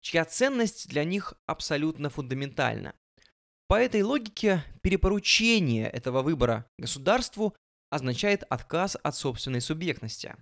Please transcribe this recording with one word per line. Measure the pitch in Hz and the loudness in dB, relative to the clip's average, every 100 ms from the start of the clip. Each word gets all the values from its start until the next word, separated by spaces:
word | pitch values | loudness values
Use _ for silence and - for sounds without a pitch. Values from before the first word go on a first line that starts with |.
чья | - 170 | 0 -2
ценность | 160 - 262 262 226 - - | 0 0 0 2 -2 -2 -6
для | 143 | -4
них | 156 196 - - - | -2 -2 -6 -12 -10
абсолютно | 156 - 147 156 151 147 | -8 -4 -2 -2 -2 -6
фундаментальна. | - 127 131 139 - 127 110 - - _ _ _ _ _ _ _ | -6 -6 -4 -6 -2 -2 -2 -8 -14 _ _ _ _ _ _ _
По | 202 | 2
этой | 247 226 | 4 2
логике, | 202 285 220 - 214 190 143 - | 2 0 -2 -2 2 2 0 -4
перепоручение | 185 185 190 202 - - 226 226 156 113 113 | 0 4 4 2 4 4 6 4 4 2 0
этого | - 127 127 | -4 0 0
выбора | 135 160 120 110 117 - | 2 2 2 2 -4 -10
государству | 120 135 135 240 240 - 214 - _ _ _ | -6 -2 2 2 0 -2 -4 -4 _ _ _
означает | 147 131 120 202 202 - | -4 -2 0 2 0 -2
отказ | 127 - 160 190 - | -6 -2 -2 -2 -2
от | 147 143 | -4 -2
собственной | 143 120 - 123 | -4 -4 -4 -4
субъектности. | 120 156 175 - 110 - - - | -2 -4 -4 -4 -8 -10 -12 -14